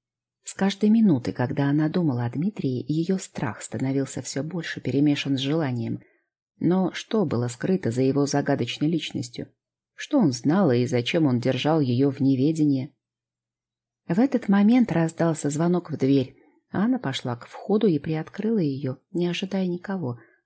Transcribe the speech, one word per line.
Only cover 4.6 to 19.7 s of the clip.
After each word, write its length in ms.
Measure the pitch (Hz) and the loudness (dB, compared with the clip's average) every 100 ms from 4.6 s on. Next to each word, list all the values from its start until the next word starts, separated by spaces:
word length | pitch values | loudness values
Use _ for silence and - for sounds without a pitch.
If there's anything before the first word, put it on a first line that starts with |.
| - - | -8 -8
перемешан 560 | 131 139 147 143 139 135 | -2 2 2 2 0 -2
с 40 | |
желанием. 600 | 135 160 143 120 113 117 - _ _ _ _ - | -2 -2 -2 -4 -6 -8 -12 _ _ _ _ -4
Но 340 | 151 185 185 | 0 2 0
что 320 | - - 220 | -4 -4 -2
было 240 | 156 113 123 | 0 -2 -2
скрыто 420 | - - 190 117 | -4 -2 0 0
за 120 | 120 | 0
его 240 | 131 143 139 | 2 2 0
загадочной 640 | 143 143 135 120 - 151 | 0 0 -2 -2 -2 -2
личностью? 600 | 165 - 131 120 - - _ _ _ _ | -2 -4 -8 -8 -10 -14 _ _ _ _
Что 240 | - - 294 | -16 -2 2
он 140 | 165 | 2
знал 380 | 120 139 185 175 | 2 0 2 4
и 140 | 120 120 | 4 2
зачем 400 | 123 120 170 147 | 0 0 2 2
он 140 | 123 | 2
держал 400 | 123 123 139 160 | 0 0 2 2
её 300 | 127 120 139 | 2 2 2
в 100 | 135 | 2
неведении? 760 | 135 131 143 160 151 135 139 _ _ _ _ _ _ _ _ _ _ _ - | 2 2 2 2 2 2 -2 _ _ _ _ _ _ _ _ _ _ _ -4
В 120 | 175 | 0
этот 300 | 269 233 - | 2 0 2
момент 440 | 202 208 247 226 | 4 6 6 4
раздался 580 | 165 165 - 165 156 - | 2 0 0 0 0 -2
звонок 400 | 147 170 175 175 | 0 0 0 -2
в 60 | - | 0
дверь. 400 | 135 139 123 - _ _ _ | 2 2 2 -8 _ _ _
Анна 280 | - 220 262 | -2 0 0
пошла 380 | 139 131 131 120 | -4 -6 -6 -8
к 100 | - | -10
входу 400 | - - 208 214 | -10 -2 2 2
и 120 | 147 | 2
приоткрыла 600 | - 156 160 - 214 226 | -2 -6 -6 -6 -2 0
её, 400 | 151 135 135 127 _ | 0 -2 -6 -8 _
не 140 | 165 175 | -4 -2
ожидая 400 | 170 190 196 | -2 -4 -2
никого. 520 | 185 | -2